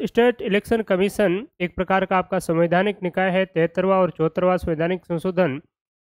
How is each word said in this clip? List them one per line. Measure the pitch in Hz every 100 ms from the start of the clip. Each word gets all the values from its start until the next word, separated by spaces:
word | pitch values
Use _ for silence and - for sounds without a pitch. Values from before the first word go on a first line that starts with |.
स्टेट | 240 - 240 233
इलेक्शन | 226 196 - 226
कमीशन | 208 185 196 - 202 185 285 -
एक | 180 -
प्रकार | 180 190
का | 190 190
आपका | 180 190
संवैधानिक | - 165 170 175 208 202
निकाय | 180 185 190
है। | 185
तिहत्तरवां | 190 165 165 - 190 190
और | 180
चौहत्तरवां | - 160 170 180 180
संवैधानिक | - 156 165 185
संशोधन | - 170 185 175 170 139 - _ _ _